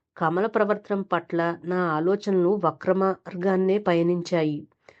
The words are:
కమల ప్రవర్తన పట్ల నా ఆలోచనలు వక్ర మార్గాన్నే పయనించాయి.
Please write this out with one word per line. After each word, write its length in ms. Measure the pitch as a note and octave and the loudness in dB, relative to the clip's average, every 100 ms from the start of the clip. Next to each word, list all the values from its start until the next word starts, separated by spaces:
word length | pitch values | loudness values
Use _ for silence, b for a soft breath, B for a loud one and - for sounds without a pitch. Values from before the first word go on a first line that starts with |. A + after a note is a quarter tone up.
| _ - | _ -2
కమల 300 | E3 F3 A3 | 0 0 0
ప్రవర్తన 540 | A3 G#3 G3+ - G3+ | 0 0 0 -2 -6
పట్ల 580 | F#3+ E3+ E3+ E3+ E3+ E3+ | -2 -4 -2 -2 -2 -2
నా 240 | E3 F3+ F3 | -4 -2 0
ఆలోచనలు 720 | D#3 E3+ G3 G3+ F#3 F3 G#3 | 0 0 0 0 0 2 2
వక్ర 280 | E3 D3 F#3 | 0 -2 0
మార్గాన్నే 840 | F#3 F#3+ F3+ E3+ F3+ F#3+ F#3 F#3+ G#3 | 2 2 -2 -8 -4 0 2 2 0
పయనించాయి. 880 | G3+ E3+ E3+ F3 F3 F3 D#3 D3 - _ b b | 2 2 2 0 -2 0 0 -4 -10 _ b b